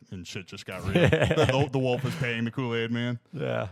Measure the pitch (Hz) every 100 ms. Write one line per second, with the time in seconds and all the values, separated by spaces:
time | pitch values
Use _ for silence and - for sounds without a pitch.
0 | - 95 87 104 87 95 - 92 92 175
1 | 156 160 - 160 151 131 147 131 127 123
2 | 131 - 123 117 117 139 123 117 117 117
3 | 120 120 _ 160 131 117 104